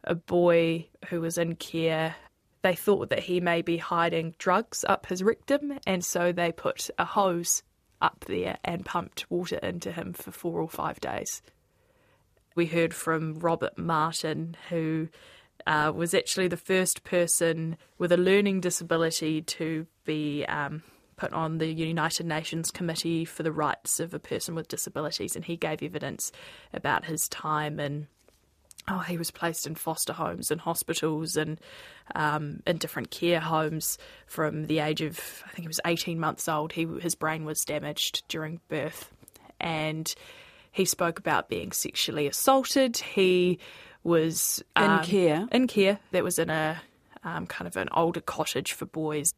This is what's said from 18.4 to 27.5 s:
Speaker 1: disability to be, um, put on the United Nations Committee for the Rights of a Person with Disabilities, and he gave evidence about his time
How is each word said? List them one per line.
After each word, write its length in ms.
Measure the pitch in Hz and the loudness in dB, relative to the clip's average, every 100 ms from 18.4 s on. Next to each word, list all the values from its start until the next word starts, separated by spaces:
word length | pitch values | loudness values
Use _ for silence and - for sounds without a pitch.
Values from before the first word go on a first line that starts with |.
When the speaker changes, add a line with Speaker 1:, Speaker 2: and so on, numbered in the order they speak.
| 208 190 | 6 2
Speaker 1:
disability 800 | 180 - 165 165 165 160 156 156 | 0 -2 0 2 2 0 0 -2
to 440 | 160 - 160 160 165 _ - | -4 -4 -2 -4 -6 _ -4
be, 400 | 156 151 147 - | -2 -2 -2 -2
um, 360 | 147 143 151 - _ _ - | -4 -4 -8 -12 _ _ -8
put 180 | - | -6
on 240 | - 160 160 | -4 -2 -2
the 80 | 160 | -2
United 580 | 160 160 165 156 - | -2 -2 0 0 -2
Nations 460 | 170 156 156 165 156 | -2 -4 -4 -4 -6
Committee 560 | - 175 160 165 165 165 | -4 -4 -2 -2 -2 -2
for 160 | - | -2
the 100 | 160 | -2
Rights 480 | 151 151 - - - | 0 0 0 -2 -4
of 140 | 170 | -4
a 40 | 151 | -6
Person 360 | - - - | -6 -6 -4
with 140 | 165 160 | -6 -6
Disabilities, 680 | - - - 151 - 98 - | -6 -6 -4 -4 -4 -6 -6
and 80 | |
he 120 | 170 170 | -6 -4
gave 260 | 165 156 | -2 -4
evidence 500 | 147 - 139 - - - - - - | -6 -6 -6 -6 -10 -10 -20 -20 -12
about 320 | - - 135 | -6 0 0
his 240 | - 156 - | 0 -4 -4
time 500 | - 156 | -4 -2